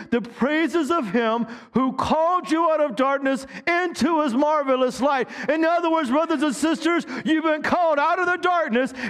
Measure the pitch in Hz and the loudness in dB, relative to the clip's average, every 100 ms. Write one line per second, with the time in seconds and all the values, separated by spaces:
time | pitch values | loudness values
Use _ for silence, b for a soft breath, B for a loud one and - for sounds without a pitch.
0 | B 233 214 - 262 311 320 339 285 339 | B -4 -4 -2 0 2 0 0 0 0
1 | 214 226 226 233 226 B B 226 262 - | 0 0 0 0 -4 B B -2 0 -2
2 | - 302 330 359 247 320 330 311 294 202 | 0 2 2 2 0 2 2 2 0 0
3 | 269 277 277 262 269 185 B 349 359 - | 0 0 0 -2 -4 -8 B 0 0 0
4 | 285 320 302 226 294 302 269 254 254 196 | 0 2 0 2 2 2 2 2 0 0
5 | 277 269 226 B 247 320 320 339 330 320 | 0 0 -2 B -2 0 2 2 2 0
6 | 262 285 330 302 302 220 320 311 320 339 | 2 0 2 0 0 0 0 0 0 0
7 | - 254 B 320 320 311 - 330 330 285 | -2 -6 B 0 0 0 0 0 2 2
8 | 311 370 359 359 359 349 311 233 262 - | 0 0 0 0 0 0 0 0 -2 -4
9 | 233 | -2